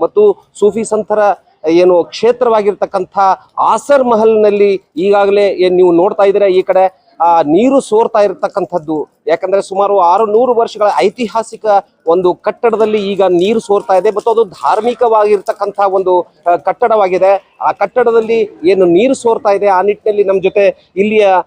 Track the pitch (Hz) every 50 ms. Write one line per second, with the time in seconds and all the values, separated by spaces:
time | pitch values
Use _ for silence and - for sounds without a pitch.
0 | 160 170 - 202 208 208 190 - _ _ _ - - 208 185 220 220 - - 214
1 | 214 - 208 214 208 208 180 - _ _ _ _ _ 156 165 175 180 185 180 175
2 | 160 - - - - 226 247 240 254 240 226 214 208 202 196 175 - 175 - 196
3 | 190 - _ 190 196 190 185 - - _ _ - 127 156 202 226 - - 285 277
4 | 262 247 233 214 220 220 220 214 214 208 202 208 202 202 196 185 - _ _ -
5 | 180 202 202 202 202 196 202 202 202 196 180 - 180 185 180 180 185 180 170 165
6 | 170 208 - - 202 202 196 208 202 196 185 185 180 - 190 185 190 185 - _
7 | _ _ _ _ 160 170 170 165 160 143 151 180 233 269 269 277 - - 214 214
8 | 233 240 - 220 208 202 180 151 - 196 - 202 185 - - 180 156 147 160 151
9 | 131 - _ _ _ - 160 170 - 185 196 196 196 - 196 185 202 196 202 202
10 | 180 170 175 202 226 208 208 220 247 254 247 220 226 - - 208 208 208 165 151
11 | 160 196 - - 247 202 - 226 220 - - 196 - 220 202 202 - _ _ _
12 | _ 160 165 180 180 185 170 - _ 208 208 - - 233 220 202 220 220 214 220
13 | 202 196 202 180 196 190 180 170 175 196 233 226 - - 202 202 202 - 190 185
14 | 180 214 202 202 - 233 226 214 233 190 151 - - 139 170 202 214 240 247 -
15 | 247 233 220 220 208 214 214 196 185 - 208 - 196 202 202 - 202 196 185 196
16 | 190 180 185 180 170 - _ _ _ 175 175 175 175 190 185 - 247 240 226 220
17 | 202 190 180 180 175 190 196 190 - _ _ _ - 147 156 - 202 196 - 254
18 | 240 233 226 226 220 220 226 226 220 202 - - - 170 202 190 190 175 170 175
19 | 220 269 277 - - 233 226 220 - 208 202 196 190 202 190 180 185 202 208 208
20 | _ 220 208 208 202 190 196 190 170 190 185 202 202 190 180 - _ _ _ 175
21 | 196 214 220 214 208 196 190 180 165